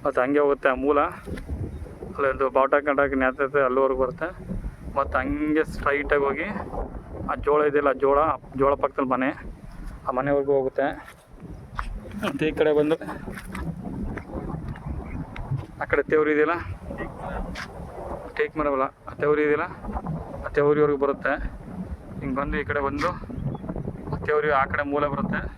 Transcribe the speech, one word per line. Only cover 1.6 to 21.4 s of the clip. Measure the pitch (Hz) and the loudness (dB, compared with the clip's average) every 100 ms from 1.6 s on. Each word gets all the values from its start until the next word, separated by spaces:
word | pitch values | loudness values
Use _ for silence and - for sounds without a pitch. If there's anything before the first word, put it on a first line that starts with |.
| - - - - - - | -6 -8 -12 -12 -12 -2
ಅಲ್ಲೊಂದು | 139 131 135 131 | 0 2 4 6
ಬಾವುಟ | 135 147 147 | 8 6 4
ಕಂಡಾಕ | 139 143 135 | 4 4 4
ನ್ಯಾತೈತೆ, | 131 131 135 147 135 | 2 2 2 4 4
ಅಲ್ಲಿವರೆಗೂ | 127 135 131 131 | 6 4 4 0
ಬರುತ್ತೆ. | 170 165 - - - - - - 139 | 0 -6 -8 -8 -6 -6 -8 -6 -2
ಮತ್ತು | 139 139 | 0 0
ಹಂಗೆ | 131 147 151 151 156 | 0 0 2 2 2
ಸ್ಟ್ರೈಟಾಗಿ | - 151 143 143 147 139 | 0 0 0 2 2 2
ಹೋಗಿ | 139 180 208 - - - - - - - | 0 -4 -6 -6 -6 -6 -8 -12 -8 -6
ಆ | 143 - | -2 4
ಜೋಳ | 151 147 | 6 6
ಇದೆಯಲ್ಲ, | 143 143 | 4 4
ಆ | 127 | 4
ಜೋಳ, | 139 143 156 131 - 127 | 4 6 4 0 -6 2
ಜೋಳ | 139 139 | 4 4
ಪಕ್ಕದಲ್ಲಿ | 143 - 131 | 2 0 0
ಮನೆ, | 127 131 160 - - - - - - - | 2 0 -2 -10 -12 -14 -12 -12 -8 -4
ಆ | 127 | -2
ಮನೆವರೆಗೂ | 139 143 139 139 | 2 2 4 4
ಹೋಗುತ್ತೆ. | 131 - 151 180 - - - - - - - - - - - - | 4 0 -2 -2 -12 -20 -20 -18 -14 -14 -12 -8 -6 -6 -8 -6
ಮತ್ತು | 214 139 156 | -4 0 -2
ಈ | 151 | 2
ಕಡೆ | 156 151 | 4 4
ಬಂದು | 151 160 - - - - - - - - - - - - - - - - - - - - - - - - - 135 - - | 4 0 -2 -10 -10 -10 -10 -8 -8 -8 -8 -6 -6 -6 -8 -8 -6 -8 -8 -10 -8 -8 -8 -8 -8 -8 -4 -4 -6 -8
ಆ | 147 | 0
ಕಡೆ | 151 - | 0 4
ತೇವ್ರು | 156 151 | 4 4
ಇದೆಯಲ್ಲ, | 151 151 175 - - - - 165 - - - - - - - - - - - - - | 4 4 2 -4 -10 -10 -8 -8 -8 -8 -6 -6 -8 -10 -12 -12 -10 -10 -10 -10 -2
ಟೇಕ್ | 151 156 | -2 0
ಮರವಲ್ಲ, | 147 139 135 - - | 0 2 0 -4 -16
ಆ | - | -2
ತೇವ್ರು | 143 151 151 | 2 4 4
ಇದೆಯಲ್ಲ, | 147 175 - - 214 - 160 - - | 2 0 -8 -8 -6 -6 -6 -8 -8
ಆ | - - | -4 2
ತೇವ್ರಿವರೆಗೂ | 143 147 147 143 | 4 6 4 4
ಬರುತ್ತೆ. | 139 139 143 139 | 2 0 -2 -2